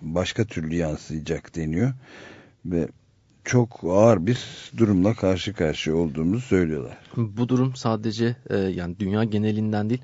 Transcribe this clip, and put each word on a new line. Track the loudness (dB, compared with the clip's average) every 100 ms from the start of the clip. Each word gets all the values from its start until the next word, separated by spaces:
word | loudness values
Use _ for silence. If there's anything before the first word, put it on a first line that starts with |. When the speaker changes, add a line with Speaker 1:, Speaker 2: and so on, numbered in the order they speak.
Speaker 1:
başka | -4 -2 0 -2
türlü | -2 -4 -4
yansıyacak | -2 -2 -4 -8 -8 -4 -6 -6 -6
deniyor | -2 0 0 -2 -12 -20 -20 -20 -20 _
ve | -4 -2 -2 -8 _ _ _ _
çok | 0 2 2 -2
ağır | 0 6 6 6 2
bir | -2 -4 -16 -12 2
durumla | 4 6 4
karşı | 2 0 0 -2
karşıya | -2 -2 0 0 0
olduğumuzu | 0 0 0 -2
söylüyorlar. | 2 2 2 -2 -8 -14 -10 -4
Speaker 2:
Bu | -4 -2 0
durum | 2 0 -2
sadece, | -2 -2 -4 -2 -2 -2 -4
e, | -2
yani | -2 -2 -6 -4
dünya | -2 0
genelinden | 0 0 0 -2 -2 -2 -2
değil, | -4